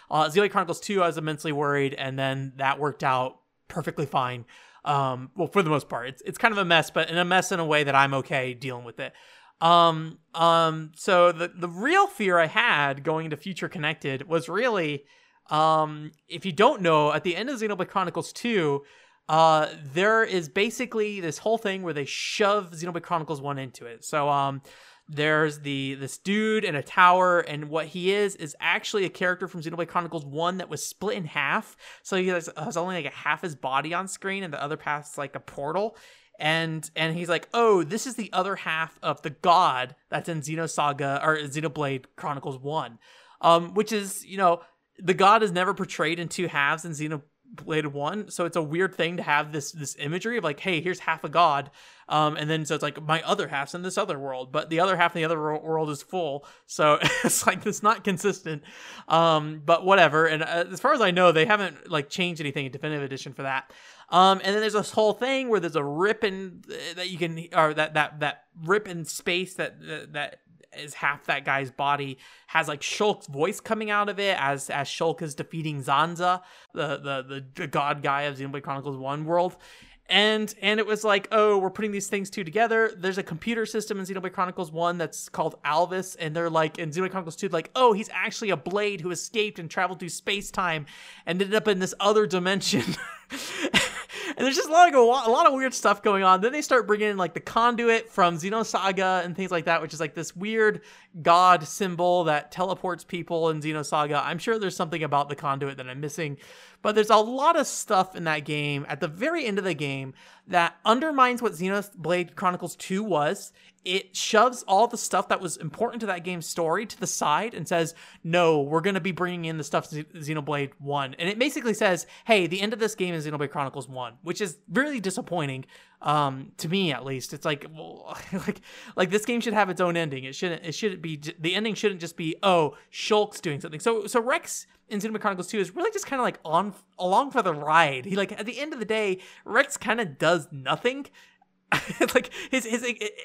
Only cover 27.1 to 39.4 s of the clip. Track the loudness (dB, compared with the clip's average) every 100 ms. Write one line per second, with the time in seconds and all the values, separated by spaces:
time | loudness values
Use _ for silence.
27.1 | 8 6 4 2 -4 -4 -4 -4 -2 0
28.1 | 2 0 -2 -12 -4 0 0 0 -2 -2
29.1 | -2 -2 -2 -6 -8 -8 -6 -4 -2 -4
30.1 | -8 -8 -4 -2 -2 -6 -8 -10 -8 -6
31.1 | -4 -4 -2 0 -2 -4 -18 -20 -18 -4
32.1 | -2 0 -2 -4 -10 -6 -4 -4 -6 -8
33.1 | -6 -4 -4 -4 -8 -4 -2 -2 -4 -6
34.1 | -8 -8 -6 -6 -8 -8 -6 -6 -6 -8
35.1 | -10 -8 -10 -14 -10 -4 -2 -4 -8 -20
36.1 | -20 _ -4 0 0 0 -4 -8 -4 -2
37.1 | -2 0 -2 0 2 6 6 4 -4 -6
38.1 | -6 -4 -2 -2 -4 -4 -2 -4 -6 -6
39.1 | -4 -6 -2